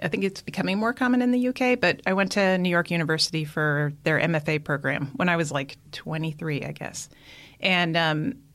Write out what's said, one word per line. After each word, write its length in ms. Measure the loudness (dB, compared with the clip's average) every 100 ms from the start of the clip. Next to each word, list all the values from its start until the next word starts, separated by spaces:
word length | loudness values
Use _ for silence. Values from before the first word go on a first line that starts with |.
I 60 | -4
think 160 | -2
it's 180 | -2 -4
becoming 340 | -8 -4 -2 0
more 160 | -2
common 300 | 0 2 2
in 80 | 4
the 80 | 2
U 140 | 0
K, 240 | 0 2 2
but 240 | 2 0
I 100 | 0
went 180 | 0 2
to 260 | 2 2 4
New 100 | 4
York 220 | 2 2
University 540 | 0 0 0 0 -2
for 480 | -4 0 2 2 0 -2
their 160 | 0 2
M 160 | 4
F 140 | 2 0
A 100 | -2
program 540 | -2 -2 0 -2 -4
when 140 | 0 0
I 80 | 2
was, 160 | 0
like, 240 | -2 -4 -10 -16
twenty-three, 680 | -14 -8 -6 -6 -6 -6 -4
I 80 | -6
guess. 360 | -8 -10 -10 -14 -18 -20 -20 -20 -6
And, 360 | 0 2 2 2
um, 380 | 2 0 -2 -6 -14